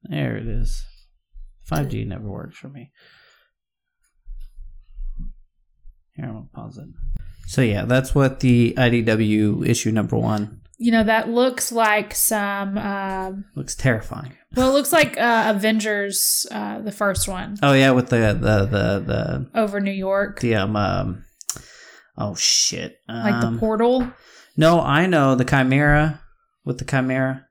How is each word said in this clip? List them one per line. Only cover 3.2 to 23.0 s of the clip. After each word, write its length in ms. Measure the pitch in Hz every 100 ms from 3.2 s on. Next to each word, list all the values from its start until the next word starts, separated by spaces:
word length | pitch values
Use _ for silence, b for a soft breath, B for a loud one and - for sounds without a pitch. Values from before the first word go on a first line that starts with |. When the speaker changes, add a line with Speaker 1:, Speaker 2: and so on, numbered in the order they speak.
| b b b _ _ _ _ _ _ _ - - - - - - - - - - - - _ _ _ _ - - _
Speaker 1:
Here, 120 | - 131
I'm 80 |
gonna 120 | 107 -
pause 240 | - - -
it. 120 | - - - - B B -
So 160 | -
yeah, 220 | 123 101 101
that's 280 | 127 131
what 260 | 147 135 135
the 340 | 135 120 117 -
I 140 | 123
D 100 | 120
W 640 | 117 110 110 107 107 -
issue 280 | - 117 -
number 240 | 110 110 110
one. 440 | 113 107 107 - - _
Speaker 2:
You 120 | 233
know, 120 | 226
that 240 | 220 220 220
looks 420 | 233 254 254 -
like 420 | 233 220 214 208
some, 600 | - - 214 202 202 202 196
um, 680 | 202 196 196 190 190 196 202
Speaker 1:
Looks 220 | - 139 -
terrifying. 600 | 131 113 - - 139 - _ -
Speaker 2:
well, 140 | 262
it 20 |
looks 200 | 277 285
like, 240 | 339 294 -
uh, 360 | 233 226 220
Avengers, 880 | 208 214 220 214 208 202 196 - - -
uh, 300 | 220 208 208
the 100 | 214
first 380 | 202 202 190 -
one. 280 | 185 - 202
Speaker 1:
Oh 100 | 143
yeah, 200 | 139 135
with 160 | 127 123
the, 280 | 120 110 85
the, 280 | 87 107 98
the, 380 | 104 110 101 -
the 440 | 113 - - 131
Speaker 2:
Over 240 | - 214 202
New 120 | 196
York. 480 | 196 190 196 202 -
Speaker 1:
The, 160 | 123 110
um, 180 | 98
um, 500 | 107 98 95 101 92 - _ - - B B B B B -
oh 160 | 104
shit. 600 | 90 - - - 82 80 -